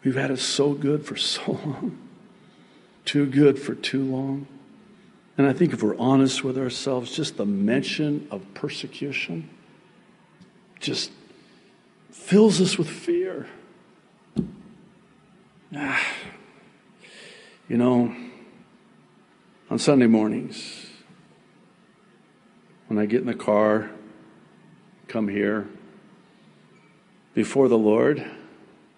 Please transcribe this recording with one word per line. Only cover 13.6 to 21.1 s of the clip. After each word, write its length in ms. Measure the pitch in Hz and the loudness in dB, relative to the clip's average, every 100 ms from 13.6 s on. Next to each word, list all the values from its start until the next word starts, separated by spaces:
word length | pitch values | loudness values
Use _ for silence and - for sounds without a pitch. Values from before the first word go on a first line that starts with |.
| - - _ _ _ _ _ - - - - - - _ _ _ _ _ _ _ _ | -20 -20 _ _ _ _ _ -6 -6 -12 -20 -20 -20 _ _ _ _ _ _ _ _
Ah, 320 | 147 143 131 - - - - - - - _ _ _ - - - - - - - | -8 -4 -2 -2 -8 -14 -20 -20 -20 -20 _ _ _ -20 -20 -20 -20 -20 -20 -4
you 80 | 120 | 2
know, 360 | 123 123 120 - - - - - - _ _ _ _ _ _ _ _ _ _ | 4 4 0 -4 -16 -20 -20 -20 -20 _ _ _ _ _ _ _ _ _ _
on 100 | 117 | -2
Sunday 280 | - 143 120 | 4 6 6
mornings, 800 | 110 107 - - - - - - - - | 6 4 -2 -6 -12 -16 -16 -20 -20 -20